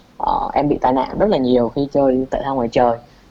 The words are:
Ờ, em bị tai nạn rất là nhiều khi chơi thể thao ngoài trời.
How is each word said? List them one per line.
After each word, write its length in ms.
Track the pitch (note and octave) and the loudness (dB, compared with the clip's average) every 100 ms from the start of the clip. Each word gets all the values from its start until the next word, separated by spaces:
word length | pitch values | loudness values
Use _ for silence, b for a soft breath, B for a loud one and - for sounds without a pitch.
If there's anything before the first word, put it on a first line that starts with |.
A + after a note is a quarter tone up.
| - - | -20 -6
Ờ, 320 | - F#2 - | -2 -2 -2
em 160 | - C#3+ | 0 0
bị 80 | - | 0
tai 120 | B2+ | 0
nạn 260 | C3 - - | 0 -2 -2
rất 100 | G#3 | 0
là 80 | D#3+ | 2
nhiều 340 | B2+ B2 A2+ C#3+ | 2 2 0 -2
khi 120 | C#3 | -2
chơi 320 | C#3+ C3+ B2+ C3 | 0 2 0 -2
thể 100 | - | -6
thao 120 | C#3 C3+ | -4 -4
ngoài 120 | A#2 | 0
trời. 260 | C3 A#2+ A#2 b b b | 2 2 0 b b b